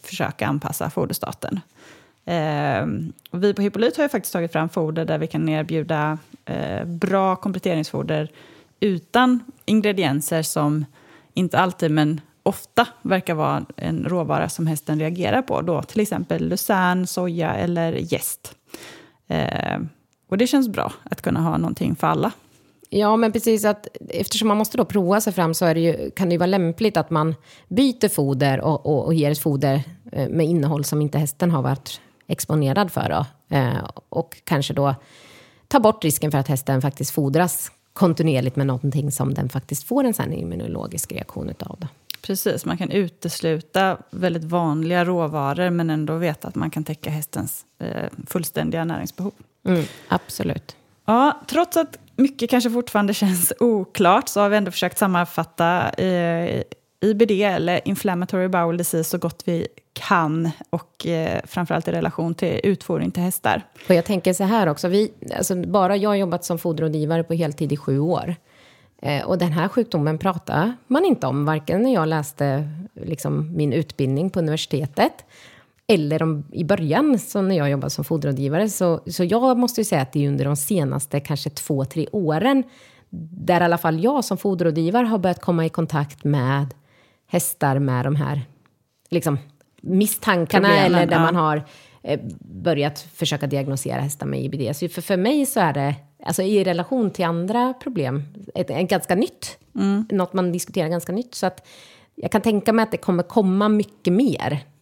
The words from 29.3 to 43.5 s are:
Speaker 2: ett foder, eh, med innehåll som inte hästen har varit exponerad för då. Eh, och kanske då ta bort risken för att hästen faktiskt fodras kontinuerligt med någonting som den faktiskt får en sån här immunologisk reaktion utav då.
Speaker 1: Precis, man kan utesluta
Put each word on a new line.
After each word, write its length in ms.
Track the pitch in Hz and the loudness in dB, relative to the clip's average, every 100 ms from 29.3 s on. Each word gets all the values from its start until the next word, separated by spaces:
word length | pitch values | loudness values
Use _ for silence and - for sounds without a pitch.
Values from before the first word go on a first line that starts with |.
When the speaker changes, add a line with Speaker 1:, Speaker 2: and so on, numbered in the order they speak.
Speaker 2:
ett 80 | 147 | 0
foder, 440 | 160 139 143 139 139 175 - | 0 0 2 0 -2 -12 -10
eh, 160 | - 135 | -4 -2
med 180 | 160 160 | 0 2
innehåll 380 | 170 143 151 | 2 2 0
som 180 | 143 151 | 0 0
inte 160 | 151 147 | 0 0
hästen 320 | 147 - 175 | -2 0 0
har 120 | 160 | 2
varit 380 | 131 139 - - - _ - | 0 -2 -6 -16 -18 _ -8
exponerad 640 | - - 156 135 135 196 | -6 -2 0 2 2 0
för 180 | - - | -2 -2
då. 480 | 78 131 _ - 143 | -2 -4 _ -4 0
Eh, 280 | 123 - - - - | 0 -2 -6 -14 -8
och 320 | - - - | -6 -6 -10
kanske 300 | - 147 139 | -2 -2 0
då 200 | - 139 131 - - - - - _ - | 0 0 0 -8 -20 -20 -20 -20 _ 0
ta 120 | 285 | 4
bort 240 | 214 220 | 4 4
risken 260 | 160 147 151 | 0 0 0
för 80 | 147 | 0
att 100 | 135 | 0
hästen 340 | 131 - 131 | -2 0 0
faktiskt 280 | 139 - 147 | 0 -2 -4
fodras 640 | - 139 160 180 - - - _ | -2 2 2 2 -2 -8 -14 _
kontinuerligt 640 | - 185 160 160 131 131 143 | 2 2 4 2 2 2 0
med 100 | 135 | 0
någonting 460 | 127 143 143 143 | 0 0 0 -2
som 220 | - 139 | -2 -2
den 140 | 135 127 | -2 -2
faktiskt 360 | 135 - 147 | -4 -6 -8
får 200 | - 254 | -2 0
en 100 | 262 | 2
sån 160 | 202 - | 0 -4
här 80 | 170 | -4
immunologisk 760 | 170 170 - - - - - | -6 -6 -6 -6 -6 -8 -8
reaktion 380 | - - - 76 | -8 -10 -8 -8
utav 260 | - - - | -8 -12 -10
då. 60 | 160 - - - | -12 -12 -18 -10
Speaker 1:
Precis, 420 | - 190 208 165 | -6 -4 -2 -4
man 140 | - 170 | -4 -4
kan 120 | 170 | -2
utesluta 1080 | 190 180 - 170 - 165 | -2 -2 -4 -8 -4 -2